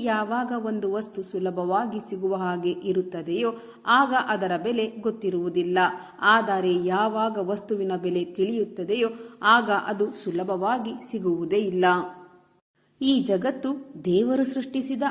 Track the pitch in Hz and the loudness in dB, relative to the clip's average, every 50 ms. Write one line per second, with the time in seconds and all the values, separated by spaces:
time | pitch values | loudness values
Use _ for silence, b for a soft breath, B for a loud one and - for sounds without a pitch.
0 | 233 233 214 214 214 202 233 247 247 240 240 233 214 220 220 208 202 196 196 214 | 0 0 0 0 0 0 -2 -2 -2 -2 -2 -2 -2 -2 -2 -2 0 -2 0 -2
1 | 214 - - 196 190 - - 185 185 185 175 180 180 180 185 208 240 220 214 214 | -2 -4 -4 -6 -6 -4 -4 -2 -2 -2 -2 -2 0 2 2 0 0 -2 -4 -6
2 | 208 - 202 185 190 190 196 185 185 180 180 175 175 175 170 - - 196 180 185 | -6 -6 -4 -2 -2 0 0 0 0 -2 -2 0 0 -2 -2 -2 -2 0 0 0
3 | 185 185 - 165 156 170 170 214 233 226 233 B B B B B - 208 233 262 | 0 -2 -4 -8 -4 -4 -2 0 0 -2 -2 B B B B B 2 4 6 6
4 | 277 254 254 247 - - 214 185 190 180 175 165 175 233 240 233 220 220 220 220 | 6 4 2 2 2 0 0 0 0 -2 -2 -2 -2 0 0 0 0 -2 -4 -4
5 | 202 226 220 220 208 190 185 175 175 180 170 180 175 175 180 185 180 - B B | -4 -4 -4 -2 -2 -2 -2 -2 -2 0 0 0 0 2 4 4 4 2 B B
6 | B B B - - 202 220 226 208 202 196 190 185 180 180 180 175 180 185 196 | B B B 0 4 6 6 6 4 2 0 2 2 2 2 2 2 2 2 2
7 | 214 220 214 214 220 226 220 208 185 180 208 208 202 - 220 202 196 190 185 175 | 2 2 0 0 0 0 -2 -2 -2 -2 -2 -4 -2 -2 -2 -2 -2 -2 -2 -2
8 | 175 180 180 180 175 175 - - 190 214 233 226 - - - - 175 170 214 247 | -2 -2 -2 -2 -2 -2 -2 -2 0 0 0 -2 -2 -4 -4 -6 -4 -2 0 0
9 | 226 226 226 B B B B B 202 208 226 240 220 208 202 196 - - 214 196 | 0 0 -2 B B B B B 4 6 6 6 6 2 0 0 0 -2 -2 0
10 | 208 233 254 - - 196 165 175 185 196 190 180 190 214 247 247 220 226 - - | -2 -2 -2 -4 -4 -2 -2 -2 -2 -2 -2 0 0 0 0 0 -2 -6 -8 -8
11 | - - - 208 185 180 170 165 170 160 190 208 220 190 180 180 185 180 180 180 | -8 -8 -6 -2 0 0 0 0 0 0 0 0 0 0 2 4 4 4 4 2
12 | 160 - - - - - - - _ _ _ _ _ _ _ _ _ _ _ - | 0 -4 -10 -16 -20 -20 -20 -20 _ _ _ _ _ _ _ _ _ _ _ 0
13 | 269 269 269 240 - 202 196 180 208 269 175 - - 262 285 269 - - - 160 | 2 4 4 4 4 2 2 2 0 -2 -2 -2 -2 -4 -4 -4 -8 -14 -14 -6
14 | 151 180 175 196 233 240 262 269 262 262 - 269 - - - 262 254 269 269 220 | 0 2 4 4 4 4 2 2 0 0 -2 -4 -4 -4 -4 -4 -2 -2 -2 -2
15 | 285 277 | -2 -4